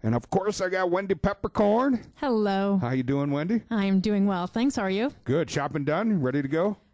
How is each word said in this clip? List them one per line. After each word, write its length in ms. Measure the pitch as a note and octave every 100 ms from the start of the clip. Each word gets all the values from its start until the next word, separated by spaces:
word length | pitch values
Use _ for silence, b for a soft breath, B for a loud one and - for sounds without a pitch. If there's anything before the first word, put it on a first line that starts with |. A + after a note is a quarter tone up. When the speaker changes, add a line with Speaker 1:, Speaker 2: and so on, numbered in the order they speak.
Speaker 1:
And, 140 | A2 A#2
of 140 | -
course, 320 | F#3+ G3 G#3
I 80 | F#3
got 200 | F#3 F#3
Wendy 260 | F3+ G3 F#3+
Peppercorn. 880 | G3+ - G#3+ - G#3 A3 C4+ A#3+ - -
Speaker 2:
Hello. 640 | D4 A3+ G#3 G3 G3 G3
Speaker 1:
How 140 | B2
you 120 | C3
doing, 280 | B2 C#3 C#3+
Wendy? 320 | C#3+ D#3+ A3+ -
Speaker 2:
I'm 300 | A3+ G3 F#3+
doing 260 | F#3+ G#3 G3
well. 220 | F#3+ F3+
Thanks. 300 | - B3+ C4
How 60 |
are 60 | G3
you? 220 | F#3+ B3+ - -
Speaker 1:
Good. 240 | C#3 D#3+
Shopping 340 | - C#3+ D3+
done? 380 | C#3+ D#3 A3+ G3+
Ready 200 | B2+ C#3
to 60 | C3+
go? 300 | D#3 F#3+ G3+ _